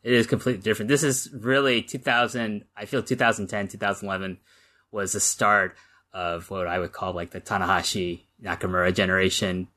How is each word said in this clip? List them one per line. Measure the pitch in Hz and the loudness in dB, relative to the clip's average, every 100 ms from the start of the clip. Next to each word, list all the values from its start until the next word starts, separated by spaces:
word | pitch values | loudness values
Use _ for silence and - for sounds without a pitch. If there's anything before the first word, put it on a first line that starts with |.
It | 117 | 4
is | 123 117 | 4 4
completely | 139 127 104 | 0 0 -2
different. | 110 107 110 | 0 0 2
This | 143 | 4
is | 151 131 - | 4 0 -4
really | 131 113 135 139 117 | -6 0 2 4 2
two | - 135 | -2 -6
thousand, | 135 120 120 123 110 104 - - | 0 2 2 0 -4 -6 -10 -16
I | |
feel | 104 131 | -4 -4
two | - 127 | -2 2
thousand | 117 107 98 | 2 2 -4
ten, | 104 98 | -4 -6
two | - | -2
thousand | 101 98 101 | -2 -2 -4
eleven | 95 95 92 _ _ _ _ _ | -4 -6 -10 _ _ _ _ _
was | 107 95 | -6 -4
the | 101 | 0
start | - - 107 104 92 - _ _ _ | -2 2 4 4 2 -6 _ _ _
of | 95 87 85 87 | -6 -4 -4 -6
what | 98 87 | -4 -2
I | 90 | -2
would | 85 | -4
call, | - 95 | -6 -6
like, | 90 85 | -6 -8
the | 92 | -12
Tanahashi | - 101 90 92 - 104 87 87 _ _ | -4 -2 2 2 0 -2 -2 -6 _ _
Nakamura | 92 87 92 92 90 | -8 -4 0 2 2
generation | 95 92 95 95 - 98 92 92 | 2 2 4 2 2 -2 -2 -6